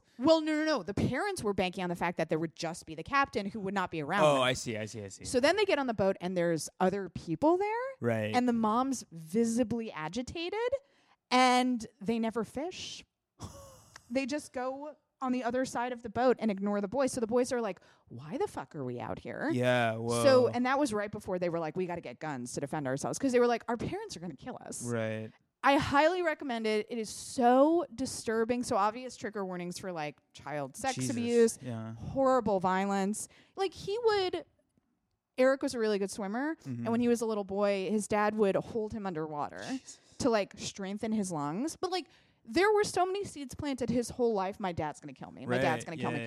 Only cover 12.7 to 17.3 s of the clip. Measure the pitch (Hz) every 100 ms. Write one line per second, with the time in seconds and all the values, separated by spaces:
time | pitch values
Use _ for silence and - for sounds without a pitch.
12.7 | - - - - _ _ - - - -
13.7 | - - - - 254 262 294 - 254 254
14.7 | 277 294 269 _ - 262 254 226 254 262
15.7 | 254 247 247 240 233 254 - 220 196 202
16.7 | 202 196 254 262 254 214